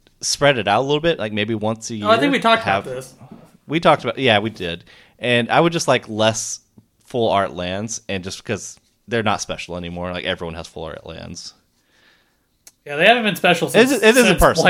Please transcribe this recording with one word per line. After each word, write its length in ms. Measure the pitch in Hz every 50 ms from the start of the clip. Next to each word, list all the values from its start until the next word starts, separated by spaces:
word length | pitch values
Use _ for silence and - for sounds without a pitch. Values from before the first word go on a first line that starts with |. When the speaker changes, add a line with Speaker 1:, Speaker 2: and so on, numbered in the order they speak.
| _ _ _ _
Speaker 1:
spread 380 | - - - - 143 143 139
it 100 | 113 92
out 120 | 101 101 120
a 20 |
little 180 | 135 139 147 151
bit, 200 | 160 170 160 -
like, 120 | 107 107
maybe 220 | 107 104 104 110 113
once 380 | 104 107 107 113 113 - -
a 40 | 117
year. 120 | 107 104
Speaker 2:
Oh, 20 | 214
I 80 | 226
think 140 | 233 285 277
we 80 | 269 196
talked 240 | - 226 226 226 -
about 220 | 208 196 202 196
Speaker 1:
have 0 |
Speaker 2:
this. 280 | 135 123 131 131 - - _ - - - - - _ _ _ _
Speaker 1:
We 120 | - 143 165
talked 240 | 170 170 147 - -
about, 140 | 120 -
yeah, 220 | - 131 117 107 101
we 100 | 107 113
did. 360 | 107 - 92 85 85 87 - - - - _ _ _ -
And 320 | 110 123 120 120 117 113
I 80 | 113 143
would 140 | 165 170 170
just 140 | 160 -
like 220 | 156 127 117 - 113
less 520 | 107 107 107 113 110 - - - - - _ _ _ - _ _ _ _ _
full 260 | - - 120 113 104
art 240 | 90 101 98 65 71
lands, 480 | 90 90 90 92 101 110 117 - - _ -
and 140 | 98 95 87
just 160 | 95 - -
because 400 | - - 104 - - - - _ _ _ _ _ _
they're 140 | - 117 117
not 200 | 104 107 98 -
special 360 | - - 82 - - - 85
anymore, 340 | 90 87 87 87 87 87 90
like, 140 | 87 90 -
everyone 300 | 90 90 - 87 82 82
has 120 | 85 82
full 180 | - - 87 80
art 200 | 78 78 - -
lands. 480 | - 82 85 87 85 87 - - - _ _ _ _ _ _ _ _ _ _ _ _ _ _ _ _ _ _ _ _ _ _ _ - _ _ _
Speaker 2:
Yeah, 120 | 147 143
they 100 | 151 175
haven't 200 | 214 240 247 220
been 100 | 208 175
special 320 | - - 180 170 - 160
Speaker 1:
It 80 | 135 170
is, 140 | 202 254 262
Speaker 2:
since, 100 | 285 202
Speaker 1:
it 160 | 214 220 220
is 60 | 262 240
a 40 | 185
Speaker 2:
since 100 | 165 -
Speaker 1:
personal 240 | 165 135 107 - -